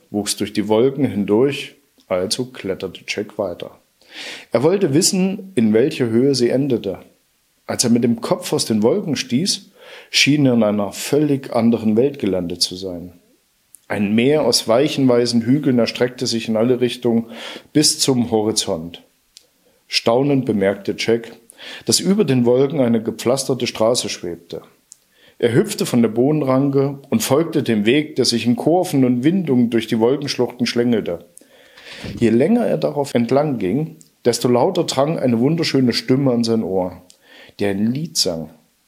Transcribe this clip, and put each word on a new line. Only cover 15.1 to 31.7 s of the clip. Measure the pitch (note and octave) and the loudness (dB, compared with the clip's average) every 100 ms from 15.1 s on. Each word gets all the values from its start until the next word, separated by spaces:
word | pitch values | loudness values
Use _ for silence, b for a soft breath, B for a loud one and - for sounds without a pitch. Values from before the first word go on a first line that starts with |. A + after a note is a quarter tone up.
| A#2+ A#2+ A#2 | 2 2 0
Hügeln | A2+ C#3+ D3 B2 | 2 2 2 2
erstreckte | A2+ - B2 - A#2+ | 0 0 -4 -4 -4
sich | A2+ A2+ | -4 -2
in | A2 | 0
alle | A#2+ A#2+ | 2 2
Richtungen | B2 - A#2+ A#2 A#2 B B B B | 0 -2 0 0 -2 B B B B
bis | D3 D3 - | 0 2 0
zum | - B2+ A#2 | 0 0 0
Horizont. | A2 G#2+ G#2 - F2 E2+ - _ _ _ - b b b b b | 0 0 -2 -2 -4 -6 -14 _ _ _ -20 b b b b b
Staunend | - - A#2+ C#3+ C3+ B2+ | -2 2 2 2 2 2
bemerkte | G#2+ F#2+ G2+ - F#2+ | 2 2 0 -4 -4
Jack, | - A#2 - - _ B B B | 0 0 -2 -20 _ B B B
dass | B A2+ | B -2
über | F3 G3+ | 0 0
den | D#3 B2+ A#2+ | 2 2 4
Wolken | B2 C#3 D3+ | 4 2 2
eine | A#2+ A#2 | 2 0
gepflasterte | A2 G#2+ A2+ C3+ - B2 A#2+ | -2 -4 -2 0 -2 -4 -4
Straße | - A2 B2 G#2 | 0 0 0 -4
schwebte. | - F2+ E2 - E2 - _ _ b b b b b | -8 -10 -12 -14 -16 -16 _ _ b b b b b
Er | A#2 | 0
hüpfte | A#2 - - G3 | 2 0 -2 0
von | B2 | 2
der | A2+ | 2
Bohnenranke | A2 C3 D#3 C3+ C3 C#3+ C#3 C#3 C#3 - | 2 2 2 2 2 2 2 0 -4 -4
und | A2+ | -2
folgte | - C#3 D#3+ D#3 | 2 2 2 -2
dem | A#2+ G#2+ | 0 0
Weg, | G2+ C#3+ D3+ | 2 2 0
der | - | -2
sich | A#2+ A#2 A2+ | 0 0 0
in | |
Kurven | A#2+ D3 F3 E3+ C#3 | 0 2 0 0 2
und | B2+ B2 | 2 2
Windungen | C#3 F#3+ D#3+ B2 A#2 | 2 0 2 2 2
durch | A#2 A2 | 0 0
die | A#2 | 2
Wolkenschluchten | A#2 D3 C#3 - B2 - A#2 | 2 0 -4 -4 -4 -4 -4
schlängelte. | A#2+ B2 A2 F2 E2+ - - B B B | -2 0 -2 -4 -8 -12 -20 B B B